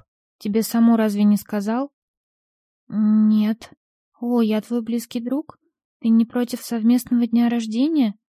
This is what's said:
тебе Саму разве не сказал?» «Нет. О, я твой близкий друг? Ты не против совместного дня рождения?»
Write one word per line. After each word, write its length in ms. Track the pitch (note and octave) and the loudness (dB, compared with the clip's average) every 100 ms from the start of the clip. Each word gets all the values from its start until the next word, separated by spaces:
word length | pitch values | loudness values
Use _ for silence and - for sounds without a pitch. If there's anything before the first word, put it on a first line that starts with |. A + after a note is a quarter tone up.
| - _ _ _ | -18 _ _ _
тебе 260 | G#3+ G#3+ | -6 -4
Саму 320 | G#3 A#3 A3+ A3+ | -2 2 2 2
разве 280 | A3 G3+ | 0 2
не 120 | G#3 G#3 | 2 2
сказал?» 560 | - G#3 G3+ A#3 C#4+ _ _ _ _ _ _ _ _ _ - | -2 -8 -4 -6 -8 _ _ _ _ _ _ _ _ _ -8
«Нет. 840 | G#3 G#3+ G#3+ G#3+ G#3+ G#3+ A3 - - _ _ _ _ | -2 2 4 4 2 0 -4 -10 -20 _ _ _ _
О, 220 | A#3+ A#3+ | -4 0
я 200 | A3 G#3+ | 0 -2
твой 200 | G#3+ A#3+ | -4 -6
близкий 380 | A3 A#3 A#3 B3 | -4 -6 -6 -8
друг? 400 | A#3+ C4+ D#4+ - _ _ _ _ | -6 -8 -8 -18 _ _ _ _
Ты 100 | A3+ | 2
не 160 | A3+ A#3 | 2 2
против 360 | B3 A#3+ B3 | -2 -6 -8
совместного 680 | - A#3 A3 B3 - A#3+ A#3 | -8 -2 2 2 0 0 2
дня 220 | A3+ A#3+ | 2 2
рождения?» 680 | A#3 A3 A3 D4 D#4 A3+ G3+ _ | 0 -4 -2 0 0 0 -4 _